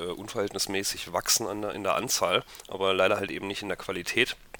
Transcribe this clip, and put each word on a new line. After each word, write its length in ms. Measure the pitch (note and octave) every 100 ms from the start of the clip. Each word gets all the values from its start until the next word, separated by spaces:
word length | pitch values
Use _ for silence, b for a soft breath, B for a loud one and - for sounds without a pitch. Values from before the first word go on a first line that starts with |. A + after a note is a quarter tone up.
äh, 40 |
unverhältnismäßig 1080 | F2 - G#2 A#2 G2+ F#2+ - G2 G2+ - F2+
wachsen 340 | F2 - - G#2
an 140 | G#2
der, 140 | G#2
in 80 | F2
der 140 | G2 -
Anzahl, 480 | A2 - F2 G#2 - B -
aber 260 | F#2+ F#2+
leider 240 | F#2 F#2+ G2+
halt 120 | G2
eben 160 | C#2+ G2
nicht 140 | G2+
in 80 | G2+
der 80 | F2
Qualität, 600 | - F2+ F2 A2 A#2+ - -